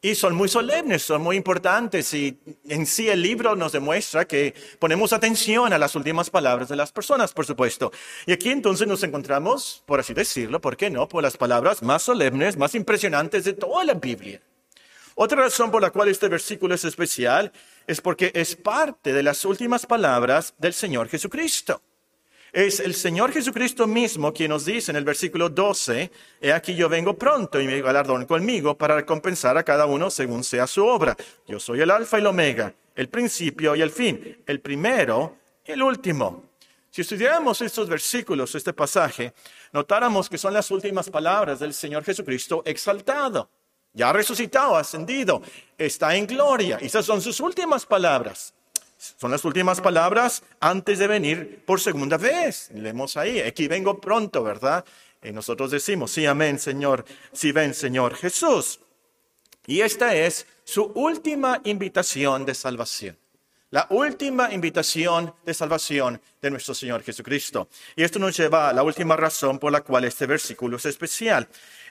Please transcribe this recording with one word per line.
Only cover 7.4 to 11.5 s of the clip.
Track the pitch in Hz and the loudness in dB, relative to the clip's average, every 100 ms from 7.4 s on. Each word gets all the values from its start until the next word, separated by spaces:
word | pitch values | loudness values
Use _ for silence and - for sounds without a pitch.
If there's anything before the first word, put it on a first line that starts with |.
| 151 | -6
supuesto. | 139 123 - 117 - - - - | 0 0 0 -6 -6 -18 -14 -2
Y | |
aquí | 175 233 | 0 2
entonces | 277 214 190 214 | 0 0 0 0
nos | 196 | 0
encontramos, | 190 143 139 143 170 269 - - - | -2 -4 -2 0 0 -2 -2 -12 -2
por | 143 | 0
así | 127 | 0
decirlo, | 120 214 - 113 143 | -2 -2 -2 -4 -2
¿por | 139 123 | -4 -2
qué | 202 | -2
no?, | 131 147 | 0 -2
por | 170 | 0
las | 143 - | -2 0
palabras | 123 | 2